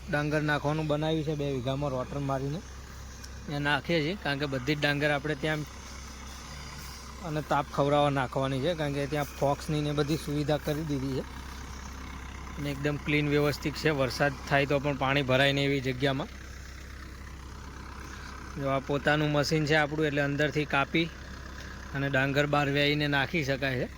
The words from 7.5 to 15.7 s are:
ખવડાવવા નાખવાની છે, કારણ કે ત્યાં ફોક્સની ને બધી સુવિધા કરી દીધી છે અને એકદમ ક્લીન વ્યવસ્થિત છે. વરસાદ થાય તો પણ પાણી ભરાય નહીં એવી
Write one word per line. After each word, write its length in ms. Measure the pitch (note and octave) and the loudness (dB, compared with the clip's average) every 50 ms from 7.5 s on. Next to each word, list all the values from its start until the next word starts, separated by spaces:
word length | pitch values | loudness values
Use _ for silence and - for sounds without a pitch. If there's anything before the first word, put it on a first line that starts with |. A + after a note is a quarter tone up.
| D#3 C#3+ D3 - | 2 2 2 0
ખવડાવવા 420 | - - C#3+ C#3+ C#3+ D3 D3 C#3+ | 2 2 4 6 6 6 6 6
નાખવાની 480 | C#3 C#3 B2+ A#2+ - C#3 C3+ C3+ C3+ C3 | 4 2 0 2 0 0 0 0 0 0
છે, 100 | C3 E3+ F3+ | 0 0 0
કારણ 220 | D#3 D3+ C#3+ C#3+ | 0 -2 -2 0
કે 100 | C#3+ C#3+ | -2 -2
ત્યાં 260 | C3+ D3 D3 C#3+ - | 0 0 -2 -2 -2
ફોક્સની 500 | - - D3 C#3 C#3+ - - - D#3 D3+ | -2 0 2 2 2 0 0 -2 0 0
ને 100 | D3 D3 D3 | 0 0 2
બધી 260 | D3 D3+ C#3+ D#3+ D3 - | 2 2 2 0 -2 0
સુવિધા 360 | D3+ D3 D3 D3 C#3 D3+ C#3+ | -2 -2 0 2 2 0 0
કરી 260 | - D#3 D3 D3 E3 D3+ | 0 -2 -2 -2 -2 -2
દીધી 240 | D3 C3+ C3 C#3 C3 | -2 -2 0 -2 -2
છે 80 | C#3 D#3 - - - - - - - - - - - - - - - - - - - - - - - - - | -4 -4 -6 -10 -12 -12 -12 -12 -12 -12 -12 -12 -10 -10 -12 -12 -12 -12 -12 -12 -12 -12 -12 -12 -12 -12 -10
અને 160 | - - C#3+ C#3+ | -8 -6 -4 -4
એકદમ 260 | C#3+ C3+ C#3+ D3 D3 C#3+ | -4 0 0 0 0 0
ક્લીન 240 | - D#3+ D3 D3 D3 D3 | 0 2 2 4 4 4
વ્યવસ્થિત 460 | C#3+ D3 D3 D3 C3+ - - D#3 C3+ | 4 6 4 4 2 0 -2 -4 -4
છે. 140 | - - D#3 | 0 0 2
વરસાદ 400 | D#3 C#3 C3+ B2 - - D3 C#3+ C3+ - - | 2 2 2 0 2 2 2 2 2 -2 -2
થાય 260 | - D3+ C#3 C#3+ C3+ | 2 4 4 4 4
તો 100 | D3 C#3 | 2 2
પણ 180 | C3 D3 C#3+ C3 | 2 0 0 2
પાણી 300 | C3+ C3 C3+ C#3+ C#3+ B2+ | 2 4 4 4 4 4
ભરાય 220 | B2+ B2+ C#3 C#3 | 4 6 6 6
નહીં 160 | C#3 C#3 C#3 | 4 4 2
એવી 140 | C#3 | 2